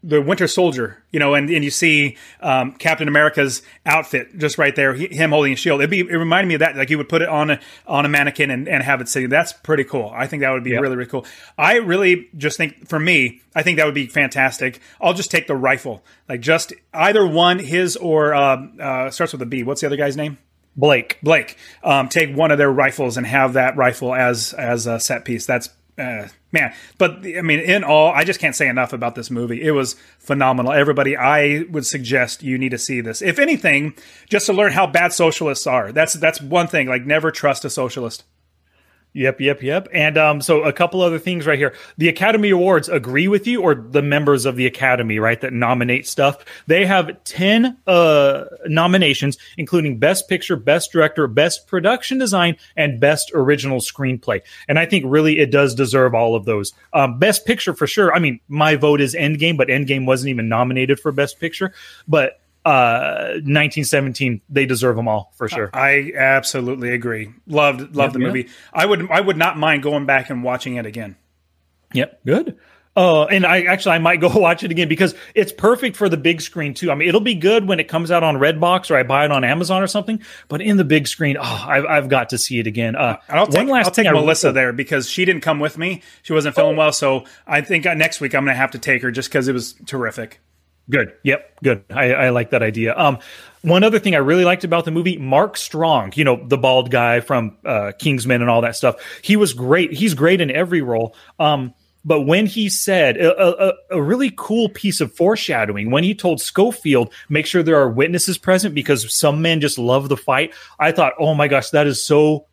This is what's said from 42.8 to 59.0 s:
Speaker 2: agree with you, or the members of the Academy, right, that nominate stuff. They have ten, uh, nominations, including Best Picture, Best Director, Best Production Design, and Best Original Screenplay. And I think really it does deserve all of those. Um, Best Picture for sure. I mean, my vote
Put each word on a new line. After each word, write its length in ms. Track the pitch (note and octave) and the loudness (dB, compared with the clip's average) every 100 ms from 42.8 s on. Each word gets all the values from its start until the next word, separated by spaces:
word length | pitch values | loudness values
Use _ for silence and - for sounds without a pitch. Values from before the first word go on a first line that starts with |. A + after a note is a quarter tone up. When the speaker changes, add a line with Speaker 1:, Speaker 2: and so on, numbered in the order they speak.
| D3+ | 2
Speaker 2:
agree 400 | E3 A#2+ C3 F#3 | -4 -2 -2 2
with 180 | G3+ G3+ | 0 0
you, 160 | A#3+ | 0
or 140 | F3+ C3 | 2 0
the 260 | A2+ C#3 | 0 -2
members 420 | C#3+ D3 C#3+ C#3 | 0 0 2 2
of 120 | C3 B2 | 0 0
the 100 | B2+ | -2
Academy, 540 | - C3+ B2+ A2+ G#2+ | 0 0 0 0 0
right, 200 | A2+ A#2 | 0 0
that 120 | C3 | -4
nominate 560 | B2 A#2+ B2 A#2+ B2+ - | -2 0 0 0 -2 -4
stuff. 360 | - C#3 C#3+ - - - | 0 0 0 -14 -20 0
They 180 | E3 | 2
have 380 | F#3+ G3 D#3+ - | 4 2 0 -8
ten, 540 | - - F#3+ A3 B3+ B3 - | -14 -2 2 2 2 -2 2
uh, 600 | F3+ E3 D3+ C#3 C#3 - - E3+ | 4 6 6 4 0 -6 -12 -2
nominations, 720 | D#3 F3 F#3 D#3+ C3 C#3+ C3+ - - | 0 2 4 2 2 -2 -6 -14 -12
including 440 | D#3 F3 D3+ A#2+ | -2 -2 -2 0
Best 280 | C#3+ F#3 - | 0 0 -2
Picture, 280 | F#3 - D#3+ | -6 -4 -4
Best 340 | A2+ D#3+ - | 0 0 0
Director, 380 | E3+ D#3 - C#3 | 2 2 2 0
Best 400 | A2+ D#3 - _ | 2 0 0 _
Production 500 | F#3 F3 B3 - C4 | -2 0 0 -2 -2
Design, 380 | B3+ F#3+ F3 D#3 - - | 0 2 2 0 -10 -4
and 220 | D3 A#2 | -2 2
Best 320 | C#3+ D3+ - E3 | 2 2 -2 0
Original 420 | C3+ C#3+ C3+ C3 | 2 2 0 -4
Screenplay. 600 | - - C3+ B2+ - G2+ - - - | -6 -6 -4 -4 -4 -6 -6 -20 -2
And 140 | D3+ | -2
I 60 | E3 | 2
think 180 | G3 C3 | 0 2
really 320 | D3 D#3 D#3 | 2 2 2
it 140 | C#3+ | 2
does 240 | C#3+ C#3 A#2+ | 4 2 0
deserve 360 | C3 C3 B2+ | 0 2 2
all 220 | A#2 A#2 | 2 2
of 100 | A2+ | 0
those. 280 | G2 G#2+ G2+ _ _ | -2 -4 -4 _ _
Um, 280 | D3+ C3+ A#2+ | 0 0 2
Best 260 | F#3+ G#3 - | 2 2 -2
Picture 260 | A#3 - | -2 -2
for 140 | E3 D3+ | -4 -2
sure. 260 | - F#3+ | 2 2
I 60 | E3 | 2
mean, 220 | D#3+ A#2+ _ | 0 -4 _
my 260 | C#3+ D#3 | 0 2
vote 260 | D3+ D3+ D3 | 4 2 2